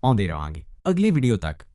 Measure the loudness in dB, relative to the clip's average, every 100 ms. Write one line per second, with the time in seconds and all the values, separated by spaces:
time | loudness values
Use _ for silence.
0 | 4 2 0 -4 -6 -10 -14 -8 -2 2
1 | 2 2 2 0 -2 -8 -16